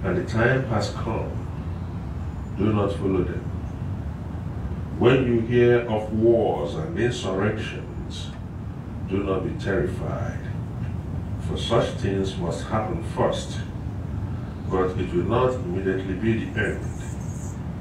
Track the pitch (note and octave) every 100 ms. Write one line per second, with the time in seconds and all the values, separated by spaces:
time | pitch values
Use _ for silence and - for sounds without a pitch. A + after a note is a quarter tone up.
0 | E2+ F2 F2+ A2 B2 C3 A2+ G#2+ G2+ -
1 | - G2+ - - - - - - - -
2 | - - - - - - G#2 G#2 G2+ -
3 | G2 F#2+ - - - - - - - -
4 | - - - - - - - - - -
5 | A2+ C3 A#2+ A#2 A2 A#2+ A#2+ A#2+ A#2 A2
6 | - A2 A2+ A#2 - - - D#2+ E2+ F2
7 | A#2+ - G2 F#2+ G#2+ G#2+ - C#2+ - -
8 | - - - - - - - - - -
9 | - F#2+ G2 F#2+ - - G2+ F#2+ - -
10 | - - - - - - - - - -
11 | - - - - - - - A2+ - -
12 | G2+ G2 F#2+ - E2+ E2+ - G#2+ - E2
13 | - - - - - - - - - -
14 | - - - - - - - F#2 F#2 -
15 | - F2 - B2 B2+ - F2 F2 F#2+ F#2
16 | F#2+ F2+ A2 G#2+ F#2 - G2 - - -
17 | - - - - - - - -